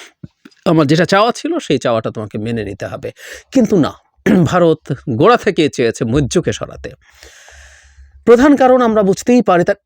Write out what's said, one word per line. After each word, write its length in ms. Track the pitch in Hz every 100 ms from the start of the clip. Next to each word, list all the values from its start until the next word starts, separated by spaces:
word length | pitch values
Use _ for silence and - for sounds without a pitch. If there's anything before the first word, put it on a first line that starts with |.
| - _ - _ _ _ -
আমার 220 | 160 143
যেটা 180 | 160 165
চাওয়া 260 | 196 226
ছিল 280 | 226 294 339
সেই 180 | - 143
চাওয়াটা 340 | 131 113 113
তোমাকে 260 | 113 107 117
মেনে 260 | 107 117
নিতে 220 | 101 101 107
হবে। 260 | 120 - - - - _
কিন্তু 260 | 269 220 202
না, 160 | 123 - _ _ -
<clears throat> 180 | 202
ভারত 500 | 147 170 170 156 - 143 -
গোড়া 280 | 113 180 240
থেকে 320 | - 170 151
চেয়েছে 360 | - 117 - 117
মৈত্রকে 480 | 131 135 180 135
সরাতে। 380 | 104 64 65 67 - _ _ - - - - - - _ _ - - -
প্রধান 300 | 233 294 277
কারণ 260 | 262 254
আমরা 220 | 240 214
বুঝতেই 380 | 196 190 - 247
পারি, 220 | 214 175
তার 120 | 170 202